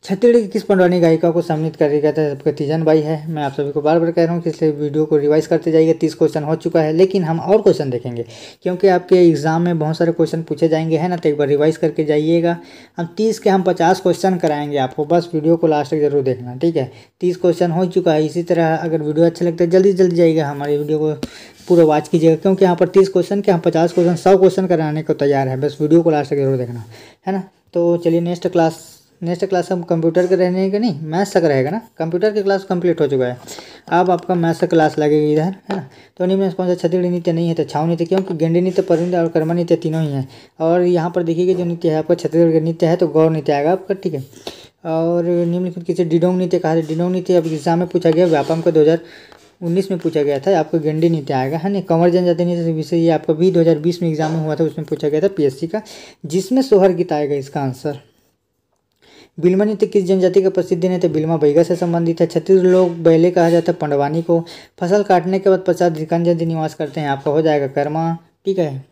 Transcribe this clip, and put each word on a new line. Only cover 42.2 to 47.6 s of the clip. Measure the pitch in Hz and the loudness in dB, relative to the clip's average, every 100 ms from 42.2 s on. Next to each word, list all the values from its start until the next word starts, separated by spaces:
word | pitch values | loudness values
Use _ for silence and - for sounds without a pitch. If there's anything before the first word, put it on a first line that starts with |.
| - 160 170 | 0 2 4
का | 160 | 2
नृत्य | 160 165 165 | 0 0 0
है, | 175 | 2
तो | 175 | 0
गौर | 147 160 | 2 2
नृत्य | 160 139 | 2 -2
आएगा | 143 147 | 0 0
आपका, | 185 190 190 | -2 -2 -6
ठीक | 190 | -4
है। | 147 135 - - - - _ 170 | -8 -10 -16 -18 -18 -20 _ -6
और | 160 165 175 | -4 -2 0
निम्नलिखित | 170 175 170 175 180 175 | 0 0 0 -2 -4 -8
किसी | 170 175 170 | -8 -2 0
डिडोंग | 165 175 180 | 2 2 0
नृत्य | 185 175 | 0 -2
कहा | 165 | 0
है, | 160 156 | -2 -2
डिडोंग | 160 175 | -2 -2
नृत्य | 185 180 180 | -2 0 0
अब | 165 | 0
एग्जाम | 156 | -4